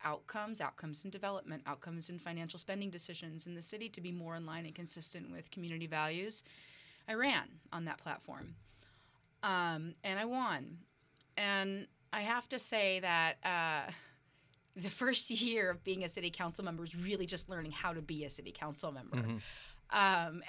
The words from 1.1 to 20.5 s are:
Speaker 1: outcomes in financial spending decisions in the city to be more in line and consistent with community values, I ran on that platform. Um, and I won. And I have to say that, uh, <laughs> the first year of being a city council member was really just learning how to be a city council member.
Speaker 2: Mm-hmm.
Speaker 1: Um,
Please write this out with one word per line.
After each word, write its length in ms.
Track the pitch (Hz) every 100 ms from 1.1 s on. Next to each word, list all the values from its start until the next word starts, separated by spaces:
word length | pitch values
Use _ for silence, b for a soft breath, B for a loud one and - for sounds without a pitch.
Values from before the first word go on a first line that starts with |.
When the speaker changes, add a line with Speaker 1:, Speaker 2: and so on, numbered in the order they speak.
| 185 196 196 160 156 -
Speaker 1:
outcomes 440 | 139 175 165 160
in 80 | 175
financial 400 | 170 170 165 175
spending 300 | - 196 202
decisions 560 | 175 - 165 165 160 175
in 80 | 170
the 60 |
city 280 | 165 214 226
to 120 | -
be 100 | 175
more 240 | 175 165 165
in 100 | 160
line 200 | 160 165
and 100 | 170
consistent 560 | 170 - 160 175 180
with 180 | 175 160
community 360 | 196 170 165 165
values, 560 | 156 156 170 208 - - B B B B B B
I 60 |
ran 300 | 220 277 196 - 165 -
on 140 | 170 165
that 120 | -
platform. 580 | 165 - - 127 170 170 - B B B B B B _
Um, 500 | 208 185 175 156 165 165
and 160 | 196 190
I 60 | 226
won. 520 | 254 240 147 - 170 - _ _ - - -
And 520 | 202 196 95 196 - _ _
I 100 | 214
have 260 | 208 240 -
to 100 | 254
say 400 | - 220 196 185
that, 360 | 180 170 160 -
uh, 480 | 185 175 165 156 - 165
<laughs> 800 | - - _ _ _ - _ 190
the 140 | 190
first 420 | - 247 240 -
year 400 | 220 240 226 185
of 120 | 175
being 200 | 190 190
a 60 | 175
city 200 | 190 175
council 340 | 170 175 165
member 180 | 190 165
was 140 | 165 170
really 300 | 180 196 175
just 240 | 180 -
learning 220 | 180 156
how 220 | 147 180
to 80 | 165
be 240 | 151 156 143
a 40 |
city 220 | - 120
council 400 | - 151 139 165
member. 260 | 135 - 123
Speaker 2:
Mm-hmm. 200 | 113 113 B B B B -
Speaker 1:
Um, 540 | 202 196 180 170 170 170